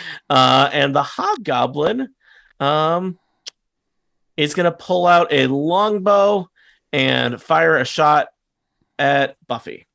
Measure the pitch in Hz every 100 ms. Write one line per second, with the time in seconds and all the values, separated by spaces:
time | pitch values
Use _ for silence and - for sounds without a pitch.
0 | - - - 135 127 131 139 147 139 139
1 | - - 381 415 196 123 123 - - 226
2 | 262 _ _ _ _ - 139 151 156 170
3 | 185 180 _ _ - - _ _ _ _
4 | _ _ _ - 151 151 175 170 - 180
5 | 175 175 170 147 131 139 151 180 214 208
6 | 190 202 202 208 180 _ _ _ _ 147
7 | 131 127 123 120 - 160 165 156 127 -
8 | 156 151 - _ _ _ _ _ _ -
9 | 139 143 135 - - 117 - - _